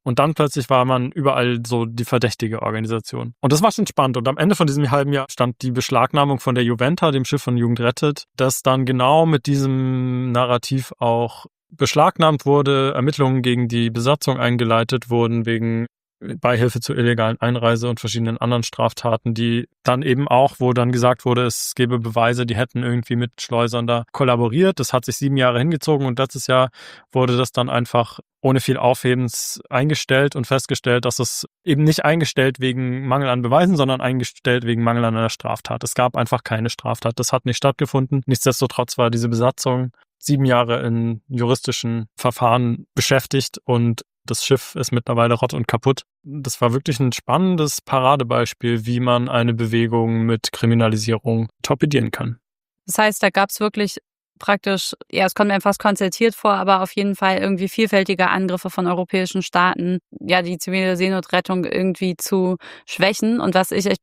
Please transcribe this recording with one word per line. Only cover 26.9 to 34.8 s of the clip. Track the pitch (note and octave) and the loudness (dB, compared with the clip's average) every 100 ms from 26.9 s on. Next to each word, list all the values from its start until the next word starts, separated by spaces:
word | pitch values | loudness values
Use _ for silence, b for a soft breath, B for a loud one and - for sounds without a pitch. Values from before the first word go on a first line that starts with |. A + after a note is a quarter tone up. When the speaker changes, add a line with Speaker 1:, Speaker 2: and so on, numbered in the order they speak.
| B B | B B
Speaker 1:
wurde | C3 B2+ B2 | 0 2 2
das | B2+ | 0
dann | B2+ B2 | -2 0
einfach | A#2+ A#2+ A#2+ A2+ - - _ | -2 0 0 0 -4 -20 _
ohne | C3 C3 | 0 2
viel | - C3 | 2 0
Aufhebens | B2 C3 B2+ B2+ B2 - - - - | 2 0 0 0 -2 -4 -8 -10 -4
eingestellt | B2+ D3 D3 - C3+ C#3+ C#3+ | -2 0 -2 0 2 2 -2
und | A#2 | -2
festgestellt, | C3+ - C3+ B2+ B2 B2 | -2 -2 -4 0 0 0
dass | - | -2
es | A#2 - - _ | -4 -4 -12 _
eben | F3 C#3+ | -2 2
nicht | D3+ D#3 D3+ | 4 4 2
eingestellt | E3 D3 - C3+ B2+ | 2 0 0 0 0
wegen | C3 B2+ B2+ B2+ C3+ | -4 -2 -4 -4 -2
Mangel | C3+ C3+ | 0 0
an | B2 | 0
Beweisen, | A#2+ C#3+ F3+ D#3+ | 2 4 4 4
sondern | C3 C3 | 2 0
eingestellt | B2+ C3 B2 - C3 B2 A#2 | -2 -2 -4 -6 -2 0 0
wegen | A#2 | 0